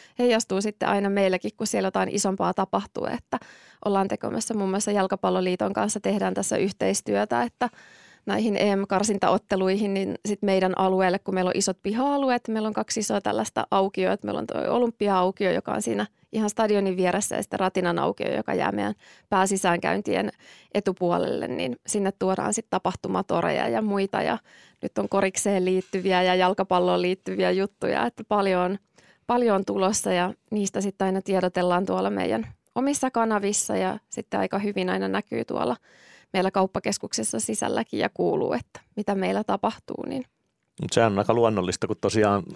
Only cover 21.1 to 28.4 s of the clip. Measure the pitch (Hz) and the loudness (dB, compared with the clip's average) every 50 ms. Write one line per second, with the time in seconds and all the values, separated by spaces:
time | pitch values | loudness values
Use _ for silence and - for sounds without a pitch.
21.1 | 175 175 - - - - - - - - - 247 240 - _ - - 208 196 190 | 2 2 0 -2 -2 -4 -4 -4 -4 -4 -6 -6 -8 -8 _ -4 -2 0 0 -2
22.1 | - - 185 185 190 190 - 214 214 226 - _ - 185 - 185 185 - - 190 | -2 0 0 0 0 0 -2 -2 -2 -4 -4 _ -4 -2 -2 -2 -4 -4 -4 -4
23.1 | 190 175 175 - 175 170 175 170 147 - - 233 233 220 214 208 202 196 196 190 | -4 -4 -2 0 0 0 0 0 0 0 0 0 0 0 0 0 0 0 -2 -2
24.1 | - - - - - 220 - - - - - - _ _ - - - 214 202 - | -2 -2 -2 -2 -2 -4 -6 -14 -20 -20 -20 -20 _ _ -12 -6 -4 -4 -4 0
25.1 | - 196 190 190 190 - - 202 202 185 185 185 185 185 - - - 185 180 196 | 0 0 0 0 0 -2 0 0 0 2 2 2 0 0 -2 -2 -4 -2 0 2
26.1 | 185 180 185 180 180 185 180 180 190 190 190 - 185 180 180 180 180 180 180 180 | 2 4 4 4 4 4 4 2 2 0 0 2 2 2 4 2 2 2 0 0
27.1 | 185 190 - 190 185 196 185 180 180 190 196 202 - _ 196 - - - 233 240 | -2 -4 -6 -6 -2 0 0 2 2 0 -2 -2 -4 _ -2 -2 0 0 -2 -2
28.1 | - - 220 - 208 208 | -4 -8 -4 -2 0 2